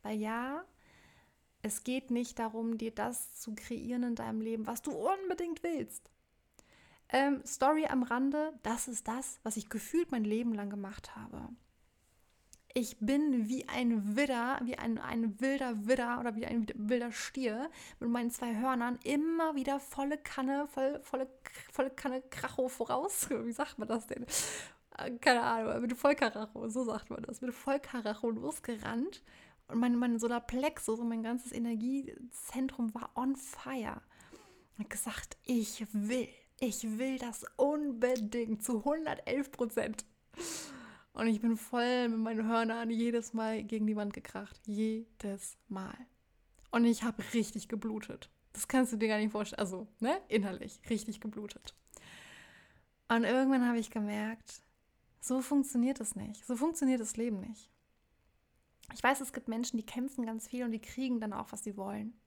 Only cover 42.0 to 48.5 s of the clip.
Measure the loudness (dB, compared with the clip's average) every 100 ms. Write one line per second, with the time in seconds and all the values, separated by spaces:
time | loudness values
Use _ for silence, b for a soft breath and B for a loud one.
42 | 2 2 0 2 4 4 4 2 0 2
43 | 4 2 0 0 0 0 -2 0 2 2
44 | 0 -4 -10 -10 -10 -12 -6 0 2 0
45 | -6 _ -6 -6 -10 -14 _ -8 -8 -10
46 | -16 _ _ _ _ _ 0 6 6 6
47 | 2 -2 0 2 2 -2 -4 -4 -2 -4
48 | -6 -12 -14 _ _